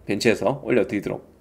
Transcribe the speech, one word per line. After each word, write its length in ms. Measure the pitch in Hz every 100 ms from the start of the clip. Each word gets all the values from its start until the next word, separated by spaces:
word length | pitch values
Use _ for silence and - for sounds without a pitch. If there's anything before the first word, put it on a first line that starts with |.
| -
벤치에서 520 | 104 117 98 98 139 113
올려드리도록 600 | 123 95 104 - - - _